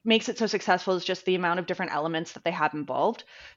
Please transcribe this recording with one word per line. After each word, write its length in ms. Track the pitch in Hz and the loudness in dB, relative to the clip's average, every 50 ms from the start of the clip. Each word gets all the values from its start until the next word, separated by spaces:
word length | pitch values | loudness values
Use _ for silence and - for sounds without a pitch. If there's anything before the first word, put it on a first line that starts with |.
| - | 2
makes 240 | 226 220 220 226 247 | 4 4 4 4 0
it 80 | - - | -2 0
so 80 | 226 | 0
successful 480 | 196 - 190 - 208 180 180 - 190 185 | 0 0 0 2 2 2 2 4 0 0
is 100 | 175 - | 0 0
just 200 | - 180 - - | -2 -4 -2 0
the 100 | 190 185 | 0 0
amount 240 | 175 180 170 175 185 | 2 2 0 0 0
of 80 | 170 | -2
different 260 | 185 175 196 180 - - | -4 -4 -4 -4 -4 -2
elements 400 | 147 151 165 165 160 165 - - | -2 -2 -2 -2 -2 -4 -6 -10
that 100 | - - | -4 -4
they 60 | 170 | -4
have 220 | 180 165 151 151 - | 0 2 0 0 0
involved. 500 | 151 143 139 127 131 156 214 233 - - - - - - - - | -2 -6 -4 0 2 2 2 0 -2 -12 -20 -20 -20 -20 -20 -10